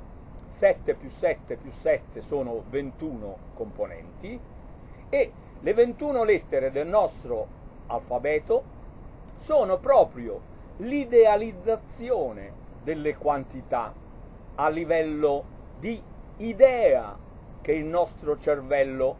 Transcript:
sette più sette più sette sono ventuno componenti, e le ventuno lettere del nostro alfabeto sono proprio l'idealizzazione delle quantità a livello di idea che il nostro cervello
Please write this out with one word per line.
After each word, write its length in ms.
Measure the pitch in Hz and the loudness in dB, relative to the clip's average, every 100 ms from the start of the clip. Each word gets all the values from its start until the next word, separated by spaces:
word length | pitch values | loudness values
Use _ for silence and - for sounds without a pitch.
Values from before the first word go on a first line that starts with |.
| - - - - - | -18 -18 -16 -16 -16
sette 460 | - 196 - - | 2 4 4 0
più 160 | 139 135 | -4 -6
sette 460 | - 175 151 - 120 | -4 -2 -2 -6 -10
più 140 | 139 - | -10 -6
sette 400 | 160 147 - - | 0 0 0 -14
sono 420 | - 143 127 117 110 | -6 -4 -2 -6 -6
ventuno 680 | 131 143 123 156 120 104 92 - | -6 -6 -8 -10 -8 -10 -12 -16
componenti, 840 | - 107 95 101 85 82 - 190 240 - - - - - - - | -12 -12 -6 -8 -8 -16 -16 -14 -14 -14 -18 -18 -18 -18 -18 -2
e 240 | 277 262 - - - | 2 2 0 -18 -6
le 160 | 151 | 0
ventuno 480 | 208 240 233 294 262 | 4 4 4 -2 0
lettere 480 | 220 196 - 143 135 | 4 2 2 0 0
del 160 | 135 156 | -2 2
nostro 600 | 208 185 - 123 117 107 - - - - | 2 2 -2 -6 -6 -6 -10 -18 -18 -8
alfabeto 760 | 117 - 123 135 151 - 233 - - - - - - - - | -6 -4 -2 0 0 2 0 0 -12 -16 -16 -16 -16 -16 -16
sono 380 | - 302 202 185 | 2 4 4 2
proprio 600 | - 262 170 123 117 98 - - - - | 6 8 8 2 -8 -8 -10 -18 -18 -10
l'idealizzazione 1800 | 226 285 254 240 220 208 226 185 196 220 - - 240 226 135 101 101 - - - | -4 -2 6 8 10 8 0 -4 -2 -2 -4 -12 -2 -2 -2 -6 -12 -16 -16 -10
delle 340 | 139 156 151 147 | -6 -2 -2 0
quantità 800 | 147 143 131 131 - 123 110 - - - - - - - | 0 0 -2 -12 -4 -4 -4 -8 -18 -18 -18 -18 -14 0
a 120 | 151 | 0
livello 760 | 160 165 165 160 151 151 143 - - - - | 0 2 2 2 2 2 2 -4 -14 -18 -10
di 240 | 185 226 - - - - | -8 -8 -10 -16 -16 -8
idea 800 | 220 208 262 247 196 127 107 101 - - - - | -8 8 8 8 6 6 2 -8 -14 -18 -16 -10
che 100 | - | -2
il 140 | 156 156 | 0 2
nostro 520 | 170 175 - 151 143 | 2 0 -2 -2 0
cervello 800 | - 143 131 139 135 131 131 | 2 0 2 2 2 2 0